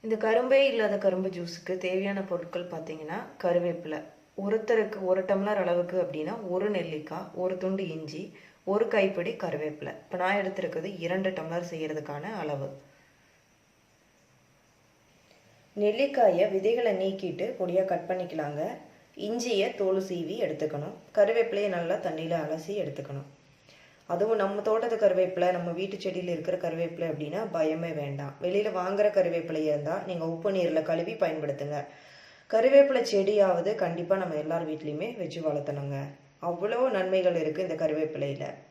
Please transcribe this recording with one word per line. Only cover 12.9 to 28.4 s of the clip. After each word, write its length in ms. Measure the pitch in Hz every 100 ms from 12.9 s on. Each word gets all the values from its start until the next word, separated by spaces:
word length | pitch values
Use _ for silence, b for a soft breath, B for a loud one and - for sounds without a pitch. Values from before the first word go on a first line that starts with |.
| b b b b b _ _ _ _ _ _ _ _ _ _ _ _ _ _ _ _ _ b b b b b b -
நெல்லிக்காயை 680 | 208 220 277 269 220 175 208
விதைகளை 440 | 190 196 240 233
நீக்கிட்டு 540 | 190 190 196 180 147 202
பொடியா 300 | 254 180 180 190
கட் 220 | 175 -
பண்ணிக்கலாங்க. 540 | 185 175 160 147 147 175 - - B B -
இஞ்சியை 500 | 208 233 247 202 226 -
தோல் 260 | 190 190
சீவி 360 | 190 175 160 220
எடுத்துக்கணும். 560 | - - 151 143 147 - -
கருவேப்பிலையை 560 | - 202 233 226 202 208
நல்லா 280 | 175 170 202
தண்ணியில 400 | - 160 160 170
அலசி 360 | 151 160 160 202
எடுத்துக்கணும். 500 | 156 139 139 139 139 - _ b b b b b b
அதுவும் 300 | 175 214 220
நம்ம 220 | 196 202
தோட்டத்து 360 | 214 220 226 226
கருவேப்பிலை, 500 | 208 185 185 180 180
நம்ம 180 | 180 170
வீட்டு 240 | 170 196 196
செடியில 340 | 196 180 180
இருக்கிற 260 | 165 156 180
கருவேப்பிலை 500 | 175 165 170 170 165
அப்படின்னா 340 | 147 147 180 214
பயமே 400 | 170 156 160 170
வேண்டாம். 400 | 151 143 139 143
வெளியில 320 | -